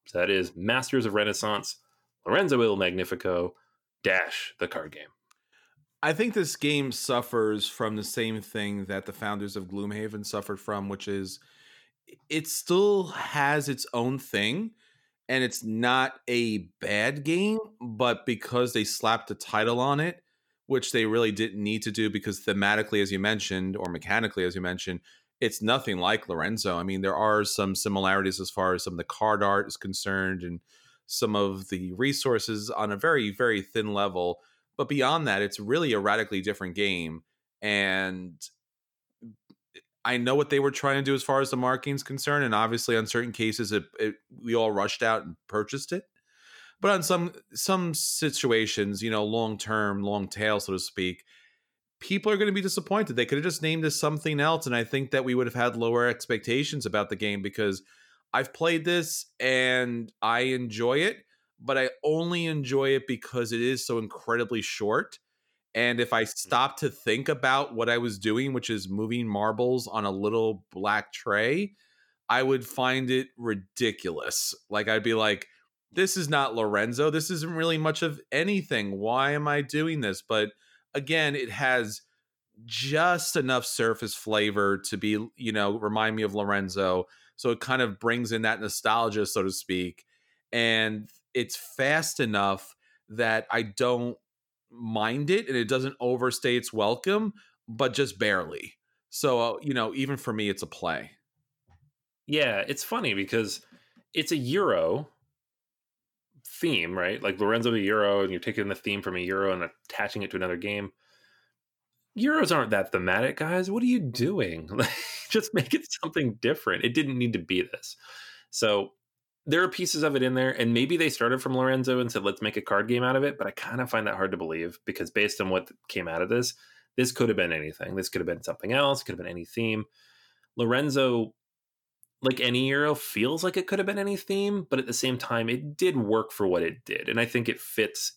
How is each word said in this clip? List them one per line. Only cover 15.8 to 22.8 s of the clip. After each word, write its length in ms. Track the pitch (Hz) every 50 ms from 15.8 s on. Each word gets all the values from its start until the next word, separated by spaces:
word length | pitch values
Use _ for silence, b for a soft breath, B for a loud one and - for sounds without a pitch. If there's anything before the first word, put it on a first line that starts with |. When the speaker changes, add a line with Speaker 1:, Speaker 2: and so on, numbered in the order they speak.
| 120 123 127 131 131 135 - - -
Speaker 2:
a 420 | - 123 120 120 113 107 101 85 87 _ -
bad 420 | - 95 104 104 110 127 143 147 139
game, 360 | 156 165 180 196 214 220 220 214 214 - -
but 460 | 123 120 110 107 123 120 117 - -
because 480 | - 117 104 - - 123 123 123 120 -
they 100 | 113 104
slapped 480 | - - - - 110 117 110 - -
a 40 | 104
title 440 | - - - - 107 107 117 120 123
on 220 | 127 139 143 147
it, 200 | 156 175 175 - _ _ _ _ _ _ _ _ _
which 260 | - 139 127 - -
they 140 | - 120 110
really 260 | 107 110 117 117 110
didn't 320 | 104 98 110 113 95 104 104
need 200 | 104 110 110 107
to 80 | 113
do, 180 | 104 113 110 107
because 320 | 98 101 - 107 98 -
thematically, 600 | - 110 98 101 98 101 107 107